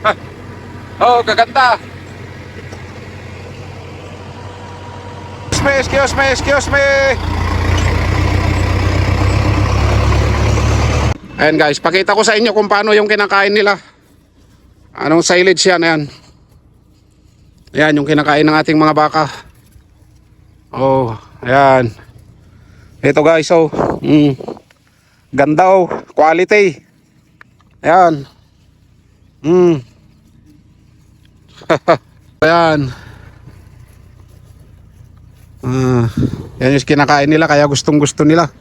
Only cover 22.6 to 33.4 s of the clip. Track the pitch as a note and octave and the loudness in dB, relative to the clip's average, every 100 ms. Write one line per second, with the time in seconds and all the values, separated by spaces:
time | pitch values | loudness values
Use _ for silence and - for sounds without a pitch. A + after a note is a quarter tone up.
22.6 | - - - - D3 C#3+ D3+ E3 D3+ F3 | -20 -20 -20 -4 0 2 4 2 2 2
23.6 | D#3 - - - - D3+ D3 C3 - - | 2 -2 -4 -4 2 4 4 0 -10 -16
24.6 | _ _ _ _ _ _ _ C3 C#3+ D3+ | _ _ _ _ _ _ _ 0 2 4
25.6 | F#3 F#3+ E3+ - - - D3+ E3 F#3 G#3 | 4 4 2 -6 -8 0 2 2 2 2
26.6 | G3 C#3 _ _ _ _ _ _ - _ | 2 -2 _ _ _ _ _ _ -20 _
27.6 | _ _ C#3+ F3 F3 D3+ C3+ _ _ _ | _ _ 0 4 4 0 -10 _ _ _
28.6 | _ _ _ _ _ _ _ _ E3+ F3+ | _ _ _ _ _ _ _ _ 0 4
29.6 | F3 D#3 A#2+ _ _ _ _ _ _ - | 4 2 -6 _ _ _ _ _ _ -20
30.6 | _ _ _ _ _ _ _ _ _ - | _ _ _ _ _ _ _ _ _ -20
31.6 | - D3 - D#3+ _ - - _ D#3 E3+ | -4 -2 2 -2 _ -20 -20 _ 2 4
32.6 | E3 D3+ C3+ B2 - - - - | 2 0 -2 -8 -20 -20 -20 -20